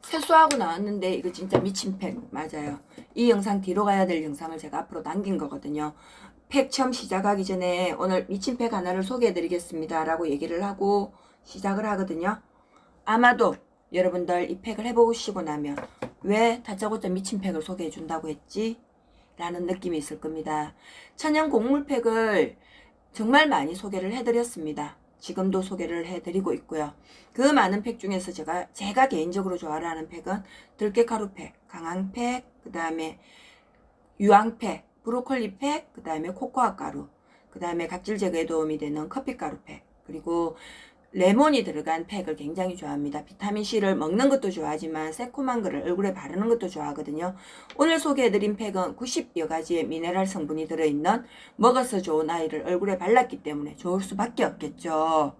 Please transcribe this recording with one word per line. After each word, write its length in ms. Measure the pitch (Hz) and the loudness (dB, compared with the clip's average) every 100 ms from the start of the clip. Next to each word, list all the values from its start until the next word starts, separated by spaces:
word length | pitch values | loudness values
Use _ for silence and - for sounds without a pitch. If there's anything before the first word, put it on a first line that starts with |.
| - | -4
철수하고 460 | 320 302 320 311 277 | -6 6 8 8 6
나왔는데 560 | 175 170 208 208 185 | 0 -2 -4 -2 -2
이거 180 | - 180 | -2 -4
진짜 260 | 170 190 190 | -6 0 0
미친 400 | 196 190 196 190 | 0 -4 -6 -4
팩 220 | 190 - - | -6 -8 -10
맞아요. 500 | - 156 156 147 143 - - - - | -10 -8 -8 -8 -10 -14 -20 -12 2
이 140 | 240 | 6
영상 320 | 208 202 202 | 6 4 -2
뒤로 240 | 190 180 208 | 0 2 4
가야 200 | 196 190 | 4 4
될 160 | 165 156 | 2 -2
영상을 320 | 143 160 160 | -6 -8 -10
제가 220 | 151 151 | -8 -8
앞으로 240 | - 170 | -8 -10
당긴 340 | 147 180 196 180 | -6 -4 -2 -2
거거든요. 560 | 143 139 143 147 151 - - - - - _ | -2 -8 -6 -4 -6 -8 -20 -20 -20 -20 _
팩 200 | 277 269 | 2 2
처음 220 | - 262 | 2 0
시작하기 540 | 247 196 190 202 202 190 | 0 -2 0 2 0 0
전에 480 | 185 180 175 180 | 0 0 2 0
오늘 340 | - 185 185 185 | 0 0 0 0
미친 300 | 196 226 247 | -4 -4 -2
팩 160 | 233 | 0
하나를 300 | 202 180 185 | 0 -2 -2
소개해드리겠습니다.라고 1200 | 190 247 233 175 165 175 - 160 156 165 160 165 165 | -2 2 2 2 -2 -2 -4 -8 -2 -2 0 0 0
얘기를 380 | 143 156 170 202 | -2 -2 -2 -4
하고 480 | 196 196 202 202 - - _ - | 0 2 2 0 -8 -20 _ -20
시작을 400 | 196 196 196 214 | -6 -2 0 0
하거든요. 500 | 196 185 160 185 220 _ _ _ _ _ _ - | -2 -2 0 -2 -2 _ _ _ _ _ _ 0
아마도 500 | 226 247 240 208 - _ _ _ | 6 6 6 2 2 _ _ _
여러분들 580 | 262 185 180 175 175 175 | 2 2 2 0 0 0
이 80 | 190 | -6
팩을 260 | 226 208 233 | -6 -4 0
해보시고 560 | 233 233 233 - 196 | 6 6 4 -4 -6
나면 340 | 160 151 147 143 143 - - - | -4 -4 -4 -6 -10 -10 -12 -6
"왜 380 | 185 214 233 240 | 0 4 4 2
다짜고짜 440 | 233 196 214 214 190 | -6 -4 -4 -2 -2
미친 320 | 185 190 202 | -4 -4 -4
팩을 220 | 190 165 | -2 -4
소개해준다고 680 | 180 185 170 - 160 160 160 | -6 -6 -8 -8 -6 -6 -6
했지?" 540 | 151 _ 190 220 226 _ _ _ _ _ - | -10 _ -4 -4 -4 _ _ _ _ _ -10
라는 280 | 175 175 175 | -8 -4 -4
느낌이 320 | 185 185 160 | -4 -4 -4
있을 220 | 147 156 | -6 -10
겁니다. 560 | 156 160 156 151 151 - - - - - | -8 -8 -4 -4 -4 -10 -20 -20 -20 -6
천연 340 | 311 302 311 | 0 2 4
곡물 360 | 233 233 285 285 | 2 4 2 2
팩을 720 | 269 233 226 226 196 123 - _ - - _ _ | 0 2 2 4 4 2 -2 _ -20 -20 _ _
정말 340 | - 220 277 311 | -4 6 6 6
많이 280 | 185 143 180 | 4 0 -4
소개를 360 | 202 196 185 | -6 -4 -4
해드렸습니다. 840 | 247 233 233 240 - 156 143 147 - _ _ | -2 2 2 0 -4 -6 -4 -6 -8 _ _
지금도 400 | - 190 190 190 | -10 -2 0 0
소개를 460 | 185 185 165 170 170 | -2 -6 -4 -4 -4
해드리고 440 | 180 - 180 185 | -8 -4 -2 0
있고요. 400 | - - 160 147 - - - - | -4 -4 -6 -6 -8 -20 -20 -14
그 120 | - | 2
많은 400 | 269 285 196 202 | 4 6 4 2
팩 160 | 220 226 | -2 -6
중에서 320 | 190 190 185 | -4 -4 -4
제가, 420 | 170 156 180 180 | -10 -6 -6 -6
제가 340 | - 202 208 269 | -8 -2 4 4
개인적으로 480 | 185 165 190 190 175 | 2 -2 -2 -2 -4
좋아하는 540 | 160 156 170 160 160 | -4 -6 -4 -8 -10
팩은 340 | 170 185 196 - - - _ | -12 -6 -6 -6 -20 -20 _
들깨가루 540 | 208 202 233 220 208 | 0 2 2 2 -4
팩, 200 | - - _ _ | -10 -16 _ _
강황 440 | 170 165 180 190 | -12 -6 -4 -4
팩, 320 | 240 240 254 - _ | -4 -4 -4 -8 _
그 80 | - | -12
다음에 480 | 170 165 165 160 - - - - - _ _ _ _ _ _ | -6 -4 -4 -6 -10 -20 -20 -20 -20 _ _ _ _ _ _
유황 380 | 202 202 226 226 | 8 8 6 -4
팩, 260 | 214 - _ _ | -6 -6 _ _
브로콜리 540 | - 247 247 262 214 190 | -4 -4 -2 -4 -4 -4
팩, 360 | 277 302 - | -4 -4 -6
그 80 | - | -16
다음에 280 | - 156 165 | -6 -6 -6
코코아 460 | 190 262 - 233 - | -6 -4 0 0 0
가루, 320 | 147 143 139 _ _ _ _ | -10 -10 -12 _ _ _ _
그 80 | - | -8
다음에 280 | 175 170 185 | -4 -2 -4
각질 300 | - - 208 | -6 -6 -2
제거에 280 | 202 165 160 | 0 0 0
도움이 340 | 160 156 156 | 0 0 -2
되는 280 | 151 151 156 | -4 -4 -6
커피 280 | - 269 262 | -6 -6 -6
가루 220 | 156 - | -8 -10
팩, 200 | - - _ _ - | -16 -20 _ _ -14
그리고 520 | 156 165 170 170 160 - - - _ _ | -10 -2 0 -2 -4 -18 -20 -20 _ _
레몬이 520 | - 180 214 302 269 190 | 4 6 8 6 6 2
들어간 420 | 151 156 160 170 | -4 -2 -4 -2
팩을 300 | 208 180 151 | -6 -6 -6
굉장히 400 | 147 180 185 180 | -6 -2 -4 -4
좋아합니다. 480 | 151 143 147 147 - | -6 -4 -4 -6 -10
비타민 400 | - 202 208 208 | -6 -4 -2 0
C를 320 | 226 196 185 | 2 2 2
먹는 320 | 156 190 277 | 0 4 4
것도 200 | 269 202 | 4 0
좋아하지만 600 | 175 151 156 160 156 156 | -4 -4 -4 -4 -6 -6
새콤한 500 | 156 240 269 262 240 | -6 -10 -4 -2 0
거를 200 | 196 143 | -2 -4
얼굴에 320 | 170 175 196 | -2 0 0
바르는 340 | 190 - 170 220 | -2 -6 -2 2
것도 220 | 226 185 | 2 0
좋아하거든요. 640 | 151 147 143 143 151 175 190 - - - - | -6 -6 -6 -6 -4 -6 -8 -16 -20 -16 2
오늘 240 | 311 320 | 4 4
소개해드린 560 | 311 277 240 196 208 208 | 2 4 4 4 0 -2
팩은 400 | 214 196 185 185 | -2 -2 -2 -4
구십여 540 | 247 339 - 170 156 | -6 -4 -4 -4 -2
가지의 380 | 160 160 170 143 | -4 0 -2 0
미네랄 380 | 160 170 185 190 | -4 -2 0 0
성분이 420 | 190 151 156 156 | -2 -4 -4 -4
들어있는 580 | 160 156 147 165 233 - - - - | 0 0 2 2 2 -2 -20 -20 4
먹어서 440 | 233 254 254 202 | 6 6 2 -2
좋은 280 | 180 156 156 | 0 0 0
아이를 360 | 170 160 151 160 | -2 -2 -4 -2
얼굴에 320 | 180 196 185 | 0 0 0
발랐기 460 | 175 240 247 - | 6 6 6 -4
때문에 320 | 151 147 147 - | -6 -6 -8 -8
좋을 240 | 175 185 | -2 -2
수밖에 440 | 190 196 240 - 214 | -2 -2 -4 0 -2
없겠죠. 880 | - 151 - 165 156 160 160 143 - | -2 -12 -10 -4 0 4 4 2 -4